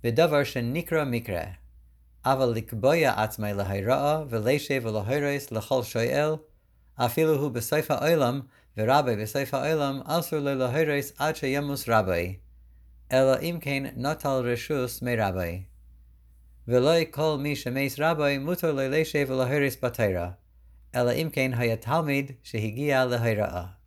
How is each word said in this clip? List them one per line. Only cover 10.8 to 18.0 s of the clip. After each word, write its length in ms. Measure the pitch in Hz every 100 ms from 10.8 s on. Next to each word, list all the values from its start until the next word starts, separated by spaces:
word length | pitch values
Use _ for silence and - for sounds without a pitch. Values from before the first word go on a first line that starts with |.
| 156 143 139 -
עד 180 | 151 160
שימוס 520 | 139 139 143 139 -
רבו, 240 | 113 95 87 87 95 - - - - - - -
אלא 220 | 131 135 131
אם 160 | 165 170
כן 220 | 139 139 139 -
נטל 320 | 131 156 143
רשות 760 | 131 120 120 - 147 123 -
מרבו. 560 | 123 120 101 92 87 90 92 - - - - - _ _ - - -
ולא 260 | 123 135 170 160
כל 260 | - 156 151
מי 160 | 147 143
שמת 360 | - 131 139
רבו, 260 | 135